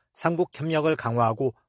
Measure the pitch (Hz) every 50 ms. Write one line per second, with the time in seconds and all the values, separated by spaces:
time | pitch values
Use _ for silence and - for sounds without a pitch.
0 | _ _ _ - - 165 170 165 180 - - - 147 165 160 151 147 160 156 -
1 | - 117 117 120 117 113 110 113 135 123 - _ _